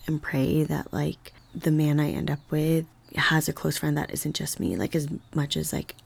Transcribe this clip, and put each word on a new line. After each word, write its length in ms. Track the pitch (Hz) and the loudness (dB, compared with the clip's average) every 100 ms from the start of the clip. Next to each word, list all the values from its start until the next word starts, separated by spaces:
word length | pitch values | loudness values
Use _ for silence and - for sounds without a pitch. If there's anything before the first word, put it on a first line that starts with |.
| - | -4
and 160 | 151 | -4
pray 400 | - 139 135 156 | 0 0 2 2
that, 280 | 151 147 - | 2 -2 -2
like, 400 | - 151 - - - - | -2 -2 -4 -12 -20 -16
the 160 | - 165 | -2 2
man 280 | 156 151 147 | 4 4 4
I 120 | 147 | 2
end 200 | - 151 | 0 -2
up 100 | 147 - | -4 -2
with 340 | 151 156 165 160 - - - | 0 2 2 0 -10 -10 0
has 320 | - 160 - | 2 2 2
a 40 | |
close 260 | - 156 - | -2 -2 -2
friend 180 | 151 147 | 0 0
that 160 | 151 | -2
isn't 240 | - 151 - | -4 -4 -4
just 240 | 151 - | -4 -4
me. 160 | 85 90 | -2 0
Like, 180 | - | 0
as 140 | 160 147 - - | 0 -2 -6 -4
much 220 | 156 143 156 | -2 0 -2
as, 160 | 156 | -2
like, 220 | - - - | -4 -6 -12